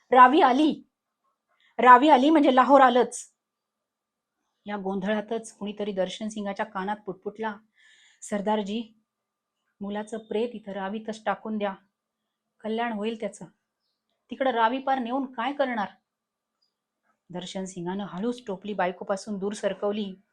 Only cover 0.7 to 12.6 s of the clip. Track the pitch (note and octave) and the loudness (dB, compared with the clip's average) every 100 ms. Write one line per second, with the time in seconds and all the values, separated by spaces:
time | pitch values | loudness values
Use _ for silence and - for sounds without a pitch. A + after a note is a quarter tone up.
0.7 | - - _ _ _ _ _ _ _ _ | 0 -10 _ _ _ _ _ _ _ _
1.7 | - A#3+ B3 D4+ C4+ C#4 D#4+ C#4+ C4 A#3+ | 2 8 8 10 6 6 4 4 4 6
2.7 | C#4 B3+ B3 A#3 - - _ _ _ _ | 8 8 6 0 -2 -16 _ _ _ _
3.7 | _ _ _ _ _ _ _ _ _ G3+ | _ _ _ _ _ _ _ _ _ -12
4.7 | G3+ F#3+ G3 F#3 G#3+ G#3 A3+ A3 - G3+ | -10 -6 -6 -4 -4 -4 -8 -10 -12 -12
5.7 | G#3 G#3 F#3+ F#3 - G#3+ G#3+ G3+ G3 G#3+ | -8 -8 -4 -4 -4 -10 -8 -8 -6 -8
6.7 | G3 G3 G#3+ - F#3 G#3 G#3 A3 G#3 _ | -6 -6 -8 -8 -12 -12 -8 -10 -10 _
7.7 | _ _ _ _ _ - G3+ G3 G#3+ G3 | _ _ _ _ _ -10 -6 -2 -2 -4
8.7 | A3 A3+ _ _ _ _ _ _ _ _ | -8 -10 _ _ _ _ _ _ _ _
9.7 | - G3+ G#3 G#3+ A3 A3 G#3 A#3+ G#3+ G3+ | -16 -12 -10 -10 -12 -8 -6 -6 -8 -12
10.7 | G3 F#3+ A3 A3 G#3+ G#3+ F#3+ A3 G#3+ G3+ | -10 -8 -10 -10 -10 -8 -8 -6 -6 -6
11.7 | F#3+ _ _ _ _ _ _ _ _ | -8 _ _ _ _ _ _ _ _